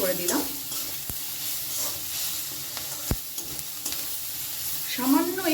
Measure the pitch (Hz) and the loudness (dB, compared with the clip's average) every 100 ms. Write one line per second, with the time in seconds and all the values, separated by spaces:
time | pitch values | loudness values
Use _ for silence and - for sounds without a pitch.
0 | 190 175 175 254 277 - - - - - | 4 4 2 2 2 -2 -4 -4 -2 -4
1 | - - - - - - - - - - | -4 -4 -4 -4 -2 -2 -2 -2 -2 -2
2 | - - - - - - - - - - | -4 -2 -2 -2 -4 -4 -6 -6 -4 -4
3 | - - - - - - - - - - | -2 -2 -2 -6 -4 -4 -4 -4 -2 -2
4 | - - - - - - - - - - | -2 -2 -4 -4 -4 -2 -2 -2 0 2
5 | 254 302 349 370 349 | 6 8 6 4 4